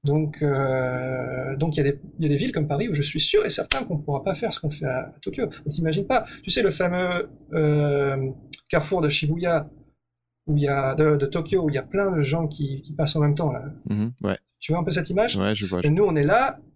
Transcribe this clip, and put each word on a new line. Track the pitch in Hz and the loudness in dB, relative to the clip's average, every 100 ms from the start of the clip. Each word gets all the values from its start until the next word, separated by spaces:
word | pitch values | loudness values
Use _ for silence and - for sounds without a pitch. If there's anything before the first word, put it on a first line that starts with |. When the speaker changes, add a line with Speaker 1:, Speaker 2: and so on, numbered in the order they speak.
| 143 | 2
Speaker 1:
Donc, | 151 151 151 | 0 0 0
euh, | 147 135 135 131 127 127 131 127 127 127 131 139 | 0 2 2 0 0 -2 -4 -4 -4 -6 -6 -2
donc | 165 156 | -2 2
il | |
y | 139 | 0
a | |
des, | 139 - - | 0 -8 -2
il | |
y | 151 | 0
a | |
des | 143 | 2
villes | 254 | 0
comme | 180 147 | -2 -2
Paris | 143 233 | -2 0
où | |
je | 147 | 0
suis | 143 311 | 0 0
sûr | - 427 - | 2 2 2
et | |
certain | - - 269 | -2 0 -2
qu'on | - 156 | -2 -4
pourra | 147 139 | -2 -4
pas | 196 | -2
faire | 180 226 | -4 -4
ce | - | -4
qu'on | 151 | -6
fait | 151 139 | -4 -4
à, | 127 - | -4 -6
à | - | -10
Tokyo. | - - 233 - - | -10 -4 -6 -6 -6
On | |
t'imagine | 151 160 160 196 | -2 0 0 0
pas. | 254 - - | -2 -2 -14
Tu | - | -4
sais, | 254 | 2
le | 196 | 2
fameux, | - 180 180 180 175 - - - | 2 0 0 -2 -2 -6 -12 -6
euh, | 165 151 151 147 143 139 135 135 135 - - _ | 0 2 2 2 2 0 0 -4 -6 -14 -16 _
carrefour | 170 - 185 | 0 2 0
de | 151 | 2
Shibuya, | - 151 165 175 160 151 - - _ _ _ _ _ - | 2 0 0 0 0 -2 -16 -20 _ _ _ _ _ 0
où | 147 | 2
il | |
y | 143 | 2
a, | 139 135 135 | 2 0 2
de, | 156 147 | 4 4
de | 139 | 2
Tokyo, | 170 160 190 | -2 0 2
où | 156 | 2
il | 135 | -2
y | |
a | |
plein | - 196 196 165 | -2 0 0 2
de | |
gens | 131 165 156 | 0 0 -2
qui, | - 139 135 | -4 -6 -6
qui | - | -8
passent | 151 147 160 | -2 0 4
en | |
même | 147 147 | 2 4
temps, | 156 | 0
là. | 123 143 - - | -2 -8 -12 -4
Speaker 2:
Mhm, | 104 113 127 | -2 -2 -2
ouais. | 104 - _ _ | -2 -2 _ _
Speaker 1:
Tu | - | -2
vois | 165 | -2
un | 170 | 0
peu | |
cette | 175 160 | -2 0
image ? | 180 233 - | 0 0 2
Speaker 2:
Ouais, | 101 | 0
je | 104 98 | 0 -2
vois, | 90 | 0
Speaker 1:
Et | 147 | 2
Speaker 2:
je | |
Speaker 1:
nous, | 165 | 4
Speaker 2:
vois. | 202 | 4
Speaker 1:
on | 156 | 4
est | |
là | 143 220 269 - - | 4 4 2 -4 -20